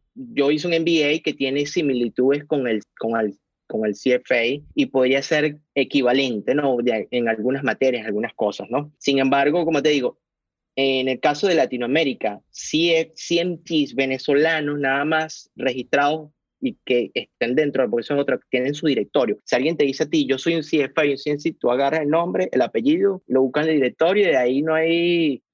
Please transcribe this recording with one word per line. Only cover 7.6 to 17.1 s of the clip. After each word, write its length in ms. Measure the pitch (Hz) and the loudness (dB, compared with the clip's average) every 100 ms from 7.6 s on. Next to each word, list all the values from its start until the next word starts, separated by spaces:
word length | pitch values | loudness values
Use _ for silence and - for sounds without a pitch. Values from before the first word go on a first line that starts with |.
materias, 420 | 135 104 131 123 110 | -2 0 0 0 -4
algunas 280 | 104 113 | -4 -4
cosas, 360 | - 104 - 104 | -2 -4 -4 -6
¿no? 220 | 131 151 _ | -6 -6 _
Sin 220 | - 139 | -2 2
embargo, 440 | 135 139 143 170 | 2 2 2 2
como 180 | 165 151 | 0 2
te 80 | 151 | 2
digo, 300 | 147 123 - _ _ _ _ _ - | 2 -2 -6 _ _ _ _ _ -2
en 320 | 135 131 131 | 0 0 -2
el 120 | 135 | 0
caso 260 | 151 147 202 | 0 0 2
de 60 | |
Latinoamérica, 880 | 160 127 120 120 151 147 113 110 104 _ | 2 0 -2 -2 0 0 -2 -6 -6 _
C 500 | - - 156 170 165 | -16 -6 -2 2 0
F, 120 | 156 | -2
C 260 | - - 170 | -8 -2 -2
M 160 | 180 165 | -2 -6
Ts 360 | - 160 135 | -4 -2 0
venezolanos 840 | 123 135 131 - 143 160 160 147 147 | -2 -2 -2 0 2 2 0 -2 -2
nada 260 | 139 139 151 | -2 0 0
más 460 | 156 160 - - - | 0 -2 -10 -18 -6
registrados 760 | 131 127 117 143 143 156 147 _ _ - | -4 -4 -2 2 2 -2 -8 _ _ -6
y 180 | 131 - | -6 -6
que 280 | - 123 101 | 0 0 0